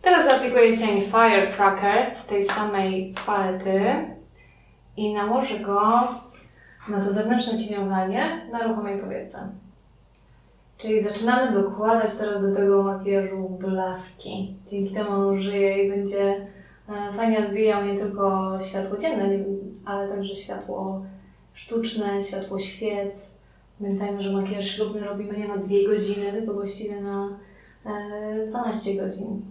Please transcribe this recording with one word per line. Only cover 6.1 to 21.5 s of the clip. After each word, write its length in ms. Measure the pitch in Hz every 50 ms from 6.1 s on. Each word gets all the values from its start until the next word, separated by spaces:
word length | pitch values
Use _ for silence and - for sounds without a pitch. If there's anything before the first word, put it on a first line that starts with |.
| - - - - - - - - _ - - - - - - 214
na 160 | 208 196 196
to 80 | 202 196
zewnętrzne 460 | 208 220 226 247 233 - 226 220 -
cieniowanie 880 | - 208 208 202 196 190 190 185 185 190 196 247 285 320 330 - - - 233
na 100 | 233 226
ruchomej 360 | 226 220 208 202 202 196 196
powiece. 500 | 196 190 - - - - - - - - - - - - - - _ _ _ _ _ _ _ _ _ _ - _ _ _ _ _ _ _ _
Czyli 260 | _ - 220 214 214 202
zaczynamy 500 | 208 208 - 220 233 247 254 262 247 208
dokładać 580 | 196 196 196 - - 208 226 226 226 220 208 - -
teraz 240 | 214 214 202 196 196
do 140 | 196 196
tego 260 | 202 202 196 196 196 196
makijażu 680 | 196 196 190 190 202 196 196 190 190 190 190 185 190
blaski. 1080 | 185 180 190 196 190 185 185 185 180 - - - - - - 202 202 196 190 - - - -
Dzięki 280 | - 202 202 196 196 190
temu 160 | 214 208 202
on 320 | 202 196 196 196 196 196 190
żyje 420 | 202 202 202 196 196 196 196 196
i 60 | 196
będzie, 560 | 196 202 196 196 196 196 196 196 196 196 196 - - - - - - - _ -
e, 280 | 208 202 208 202 196
fajnie 220 | 208 226 226 220 214
odbijał 460 | 208 202 196 214 220 214 208 202 202
nie 140 | 202 202 202
tylko 600 | 208 202 196 196 196 196 190 190 190 190 190 190 190 -
światło 300 | - 196 190 196 202 208
dzienne, 300 | - 320 - 208 196 196
nie, 160 | 196 196 196 196 196 - - - - - -
ale 240 | 208 202 196 196 202
także 280 | 202 196 196 196 196
światło 680 | - - - 180 180 - 185 180 - 190 190 196 190 190 - - - - - - _ _ _